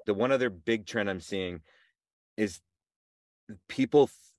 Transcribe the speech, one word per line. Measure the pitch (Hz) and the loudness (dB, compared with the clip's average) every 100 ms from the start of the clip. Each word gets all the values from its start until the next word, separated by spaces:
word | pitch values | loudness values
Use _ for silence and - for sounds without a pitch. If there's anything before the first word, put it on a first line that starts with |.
| - | -4
the | 101 | 0
one | 127 | 2
other | 135 123 | 2 0
big | 90 117 113 98 | -4 -2 -2 -2
trend | 117 101 | -4 -2
I'm | 92 | -4
seeing | - 98 90 85 - _ _ _ _ _ _ - | -6 -6 -6 -8 -16 _ _ _ _ _ _ -4
is | 107 - _ _ _ _ _ _ _ _ - 104 - | -4 -6 _ _ _ _ _ _ _ _ -20 -20 -8
people | - 131 147 135 - - | -4 4 6 4 0 -20